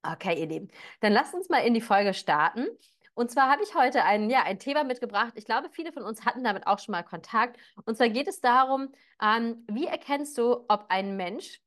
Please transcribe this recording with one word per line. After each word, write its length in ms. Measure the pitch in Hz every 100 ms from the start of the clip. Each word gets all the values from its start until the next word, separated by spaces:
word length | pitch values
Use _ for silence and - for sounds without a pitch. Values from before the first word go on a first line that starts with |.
| 160
Okay, 320 | 160 196 170
ihr 60 | 160
Lieben, 220 | 160 196 - - -
dann 140 | 214
lasst 200 | 208 311
uns 160 | 370 370
mal 160 | 294 233
in 80 |
die 80 | 226
Folge 320 | 220 202 202
starten. 540 | 190 - 147 160 220 330 466 _ _ _ -
Und 160 | 240
zwar 180 | 240 262
habe 140 | 285
ich 100 | 415
heute 300 | 339 254 254
ein, 260 | 175 208 214
ja, 140 | 262
ein 160 | 175 196
Thema 240 | - 285
mitgebracht. 500 | 285 247 226 202 233 226
Ich 100 | 208
glaube, 240 | 233 311
viele 200 | - 330
von 120 | 285
uns 220 | 214 311 -
hatten 180 | -
damit 240 | 247 190 -
auch 100 | 202
schon 140 | -
mal 100 | 180
Kontakt. 580 | 175 165 - 226 240 - - - -
Und 120 | 226
zwar 120 | 240
geht 180 | 220 302
es 120 | 370
darum, 540 | 247 247 262 269 269 _ _ _
ähm, 460 | 214 226 233 233 -
wie 200 | 214 320
erkennst 500 | - - 285 294 -
du, 260 | 233 240 -
ob 180 | 208 -
ein 280 | 190 196 196
Mensch 420 | 175 240 - -